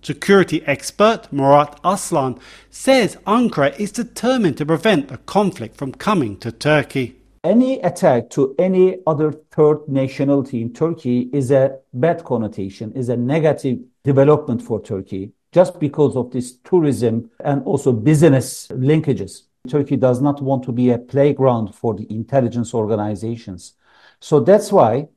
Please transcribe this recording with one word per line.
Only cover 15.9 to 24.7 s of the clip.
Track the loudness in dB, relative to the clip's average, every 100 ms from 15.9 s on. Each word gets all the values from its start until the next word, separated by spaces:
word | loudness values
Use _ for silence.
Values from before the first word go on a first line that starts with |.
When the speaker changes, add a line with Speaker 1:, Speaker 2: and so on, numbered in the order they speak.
| 0 0 0
Speaker 2:
of | -4
this | -6 -8 -14
tourism | 0 0 2 0 0 -2 -6 _
and | -4 -4 -2
also | -2 0
business | 0 2 4 6 4 0 -12 -12
linkages. | -4 0 0 0 -6 -8 -14 _ _ -6
Turkey | -4 -2 0
does | 2 2
not | 0 -2
want | -2 -4
to | -4
be | 0 0
a | 0
playground | -2 0 0 2 0 0 -4
for | -6 -6 -6
the | -8
intelligence | -10 -2 0 0 -4 -6
organizations. | -4 -2 -2 -4 -6 -8 -10 -12 -16 -18 _ _ _ _ _
So | 0 0
that's | 4 4 4